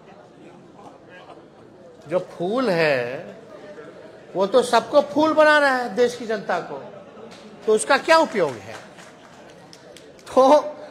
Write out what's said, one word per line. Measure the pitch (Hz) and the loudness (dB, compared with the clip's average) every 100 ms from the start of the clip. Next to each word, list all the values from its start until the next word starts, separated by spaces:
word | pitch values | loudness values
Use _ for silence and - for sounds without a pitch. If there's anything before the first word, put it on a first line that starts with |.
| - - - - - - - - - - - 180 175 - - - - - - - - | -20 -20 -20 -20 -20 -20 -20 -20 -20 -20 -20 -20 -20 -20 -20 -20 -20 -20 -20 -20 -6
जो | 175 | -6
फूल | 180 - 175 226 254 | -6 -8 -6 -2 0
है | 175 156 135 120 139 196 - - - - - - - - - - | 2 2 0 -2 -8 -14 -18 -20 -20 -20 -20 -20 -20 -20 -20 -12
वो | 170 196 | -4 0
तो | 254 | 0
सबको | 240 233 220 294 | 2 0 2 0
फूल | 285 - 311 | 0 0 2
बना | 302 302 302 | 4 4 4
रहा | 285 254 | 2 0
है | 240 | -2
देश | 202 240 240 | 0 -2 -2
की | 226 | -8
जनता | 220 190 185 | -8 -4 -6
को, | 160 139 - - - - - - - - - | -6 -12 -14 -18 -20 -20 -20 -20 -20 -8 0
तो | |
उसका | 214 - 269 | 0 2 0
क्या | - 320 | 4 2
उपयोग | 311 214 160 | 2 -2 -4
है? | 120 101 107 - - - - - - - - - - - - - - - | -6 -14 -18 -20 -20 -20 -20 -20 -20 -20 -20 -20 -20 -20 -20 -20 -20 -2
तो | - 269 294 - - - | 4 6 6 2 -8 -18